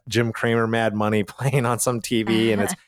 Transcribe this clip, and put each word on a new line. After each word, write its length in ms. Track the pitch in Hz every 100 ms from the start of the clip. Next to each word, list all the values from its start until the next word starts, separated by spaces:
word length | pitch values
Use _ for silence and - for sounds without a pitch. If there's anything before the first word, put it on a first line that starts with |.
| -
Jim 240 | 110 117
Cramer 360 | - 120 117 113
Mad 280 | 113 113
Money 300 | 104 107 107
<laughs> 0 |
playing 400 | 98 - 123 139
on 140 | 120 117
some 240 | - 120
T 220 | - 120
V, 280 | 110 113 113
and 80 | 104
it's, 140 | 101 185